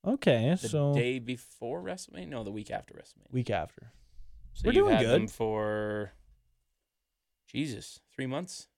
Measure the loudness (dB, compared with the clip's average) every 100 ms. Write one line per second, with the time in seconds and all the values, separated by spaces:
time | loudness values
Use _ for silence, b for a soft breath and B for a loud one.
0 | 0 2 4 6 4 2 0 2 4 4
1 | 2 -2 -4 -8 -10 -12 -8 -6 -6 -10
2 | -10 -12 -10 -8 -6 -8 -6 -8 -8 -20
3 | -20 -20 _ -4 0 -2 -2 -10 -20 -20
4 | -20 -18 -16 -16 -16 -2 4 6 6 4
5 | 6 4 2 -2 -2 0 0 0 -2 -4
6 | -6 -10 _ _ _ _ _ _ _ _
7 | _ _ _ _ _ -4 -4 -6 -10 -20
8 | _ -8 -6 -4 -6 -12 -16